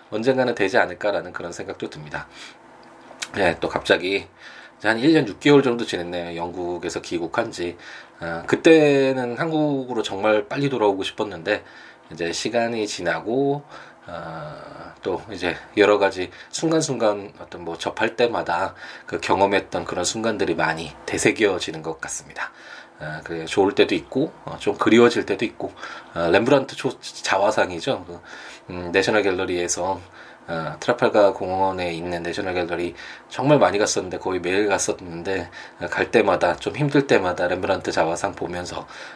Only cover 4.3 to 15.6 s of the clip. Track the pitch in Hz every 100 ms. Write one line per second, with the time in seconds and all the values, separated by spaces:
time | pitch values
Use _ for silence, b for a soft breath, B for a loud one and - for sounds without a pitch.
4.3 | - B B B - 104 113 139 156 120
5.3 | 87 147 143 120 120 - 90 87 87 85
6.3 | 85 87 87 87 87 87 98 - 85 85
7.3 | - 113 98 87 87 B B B - 85
8.3 | 82 - - 170 160 151 139 135 131 120
9.3 | 120 165 156 151 135 123 117 - 98 107
10.3 | 107 104 131 143 123 104 95 95 - 104
11.3 | 87 82 98 - B B B - 82 85
12.3 | 82 - 117 117 117 104 - 87 82 101
13.3 | 127 139 143 - B B B - 82 165
14.3 | 80 76 - - - - - 95 87 -
15.3 | 95 87 80